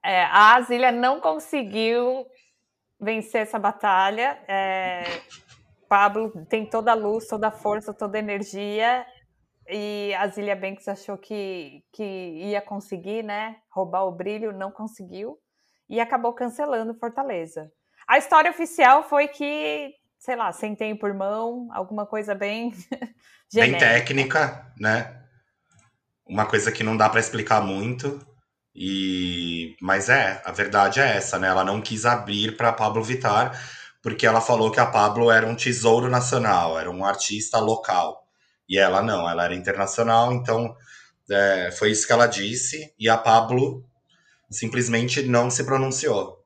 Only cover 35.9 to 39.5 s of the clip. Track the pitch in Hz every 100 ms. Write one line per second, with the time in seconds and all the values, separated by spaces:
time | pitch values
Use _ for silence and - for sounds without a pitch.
35.9 | 117 123 123 123 131 113 92 82 80 85
36.9 | 90 98 101 - 104 107 113 107 113 -
37.9 | 90 82 - _ _ _ _ _ 95 95
38.9 | 95 110 98 85 85 87